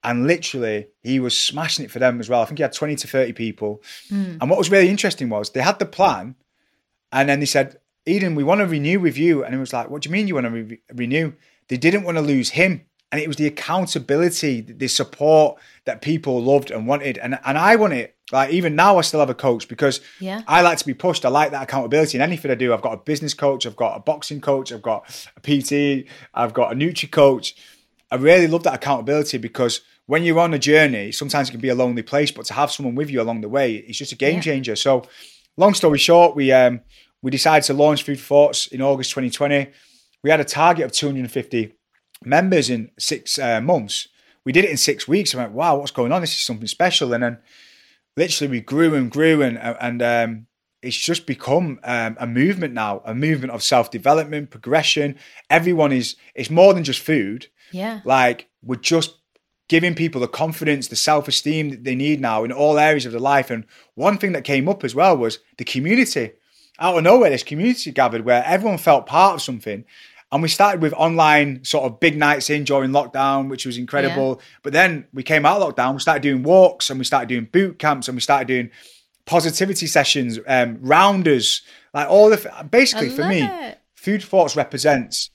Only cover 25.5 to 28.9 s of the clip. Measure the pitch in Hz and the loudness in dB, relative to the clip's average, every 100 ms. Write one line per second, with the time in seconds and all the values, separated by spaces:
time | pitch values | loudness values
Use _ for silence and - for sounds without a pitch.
25.5 | 143 131 143 143 135 127 - - - 120 | -2 0 0 0 -2 -6 -20 -12 -4 -4
26.5 | 107 117 123 160 160 160 - 139 131 - | 0 -2 0 -4 -4 -4 4 4 4 -6
27.5 | - - _ _ _ _ 127 139 180 165 | -12 -20 _ _ _ _ 0 4 6 4
28.5 | 170 165 131 139 | 2 -2 -2 -4